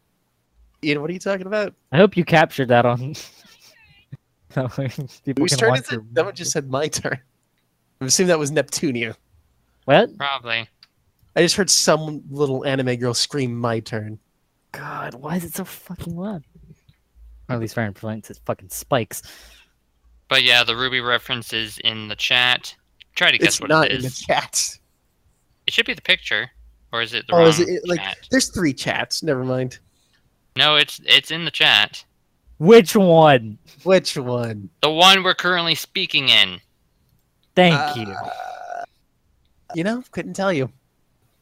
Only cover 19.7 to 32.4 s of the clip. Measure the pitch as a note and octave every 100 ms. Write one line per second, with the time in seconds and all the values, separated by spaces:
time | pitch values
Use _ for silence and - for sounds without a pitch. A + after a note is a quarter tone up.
19.7 | _ _ _ _ _ _ C3+ B2 A#2+ A#2+
20.7 | A#2 B2+ B2+ B2 A#2+ - B2 - A2+ A2
21.7 | - - A2 G#2+ G#2 - B2+ B2 B2 -
22.7 | - _ _ - - F3 A#2+ G#2 - -
23.7 | D#3 D3+ - B2+ - - C#3+ - - -
24.7 | - _ _ _ _ _ _ _ _ -
25.7 | - A3+ F#3+ - F#3 - G#2+ B2 _ -
26.7 | _ _ A#2 A2+ A#2 - E3+ E3 D#3 F3
27.7 | F3+ F3 F3 F#2+ - - C4 - A3+ D#3+
28.7 | C3 D3 - - - D#3+ C3 B2+ B2+ B2+
29.7 | - _ _ _ _ _ _ _ - D3
30.7 | D3+ D3+ - - B2+ - D#3+ E3 - D3+
31.7 | A2 G#2 - - _ _ _